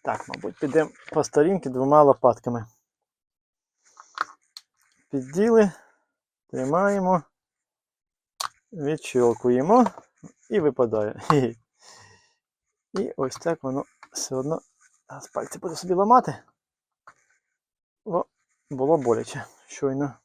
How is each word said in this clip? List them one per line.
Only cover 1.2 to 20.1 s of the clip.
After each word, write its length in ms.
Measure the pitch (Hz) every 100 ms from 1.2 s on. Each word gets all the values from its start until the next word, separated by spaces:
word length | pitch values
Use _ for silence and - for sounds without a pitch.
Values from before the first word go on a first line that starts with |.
сторінці 460 | 139 147 156 196 139
двома 320 | 127 135 151
лопатками. 640 | 143 127 127 110 - 120 110 _ _ _ _ _ _ _ _ _ _ _ _ _ - - - - _ - _ _ _ _ _
Підділи, 640 | 139 131 160 220 226 202 - _ _ _ _ _ _ _
тримаємо, 760 | 131 131 165 202 202 185 180 - _ _ _ _ _ _ _ _ _ _ _ - _ _
відщолкуємо 1120 | 185 143 156 - 127 120 113 123 123 151 240 - - _ _ - _ _
і 100 | 214
випадає. 600 | 151 127 120 107 104 - -
<laughs> 260 | 147 127 117 _ _ - - - _ _ _ _ _ _ _ _
І 220 | 180 220 -
ось 200 | 131 -
так 260 | 165 165
воно 220 | 131 135 - _ -
все 240 | - - 131
одно. 240 | 135 160 _ _ _ _ _
Зараз 200 | 139 -
пальці 300 | - - -
буду 180 | 185 160
собі 180 | 180
ламати. 480 | 180 208 247 - 135 _ _ _ _ _ _ - _ _ _ _ _ _ _ _ _
О, 200 | 220 175 - _ _ _ _
було 260 | 135 135 160
боляче 500 | 120 113 117 139 - _ _
щойно. 480 | - 139 135 143